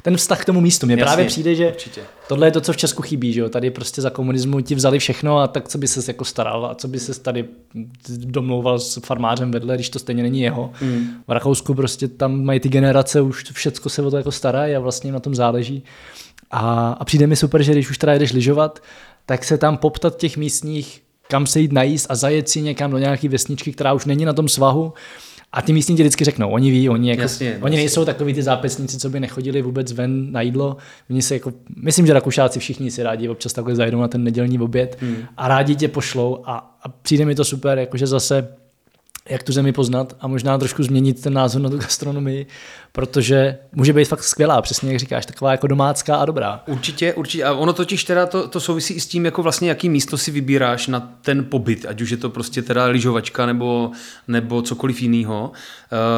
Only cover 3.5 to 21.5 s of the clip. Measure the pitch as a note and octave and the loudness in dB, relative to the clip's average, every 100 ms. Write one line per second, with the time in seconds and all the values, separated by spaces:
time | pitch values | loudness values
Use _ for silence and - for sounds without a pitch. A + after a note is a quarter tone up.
3.5 | A#2+ B2+ B2+ A2+ - C3 C3 C3 C3 C3+ | -2 -2 -4 -8 -4 -4 -2 -2 0 0
4.5 | C#3 B2+ C#3 C3+ C#3 - - D3+ D3 C3+ | -2 0 2 4 4 0 -2 0 2 2
5.5 | C#3+ - D3+ C3+ C3+ A#2+ A#2+ B2+ - A2+ | -2 -8 -4 -2 -2 -6 -8 -6 -4 -4
6.5 | A2+ A#2+ A#2+ C3 C3 C#3 B2+ C3 A#2+ A2+ | -4 -6 -8 -8 -8 -8 -6 -4 -4 -6
7.5 | - _ A2+ A#2 - - A#2+ B2 C3 B2+ | -12 _ -14 -14 -16 -14 -10 -6 -4 -2
8.5 | B2 B2 A#2+ A#2+ A#2+ - G#2 A#2 A#2+ B2 | 0 0 0 -2 -8 -6 -2 0 0 -2
9.5 | A#2 A#2 B2 A#2+ C3 - A#2+ A#2+ C3 A#2+ | -2 -2 -4 -4 -8 -4 -2 0 0 0
10.5 | A#2+ B2 - C3+ A#2+ A#2+ - - A#2+ C#3 | -2 -6 -6 -2 -2 -4 -8 -4 0 2
11.5 | C3 - C3+ C3 - C3 - C3+ C3+ C3+ | 0 0 0 -2 -2 -6 -2 -2 0 0
12.5 | C3 C3+ C3+ C3+ C3+ C3 D3 C3+ - - | 2 2 4 6 4 4 2 2 -2 -10
13.5 | - D3 - C#3 - C#3 C#3 C#3 - C3 | -4 -4 -4 -6 -2 0 0 -2 -2 0
14.5 | C3 D3+ C#3 B2+ B2 C#3 C3 C#3+ B2 A#2+ | 0 0 0 -2 -4 -6 -6 -4 2 2
15.5 | A#2+ A#2+ C#3 - - - - - - _ | 2 -2 -8 -12 -20 -20 -20 -20 -20 _
16.5 | A2 A2+ A#2 A#2 B2 - D3 D3 D3+ D3 | 2 2 4 2 -2 2 4 6 4 4
17.5 | D#3 C#3+ D3 C3+ C3+ D3 C#3+ C#3 B2 B2 | 4 6 4 2 0 4 4 4 4 4
18.5 | D3 D#3 - - - - _ - C3 - | 4 2 -2 -20 -20 -20 _ -4 -4 0
19.5 | D#3 D3+ D3 D3+ - E3+ E3+ E3+ D3 D3+ | 2 2 2 0 0 -2 -2 -4 -4 -4
20.5 | - D3+ D3+ C#3 - _ _ - C#3 C#3 | -4 -6 -8 -10 -16 _ _ -4 0 2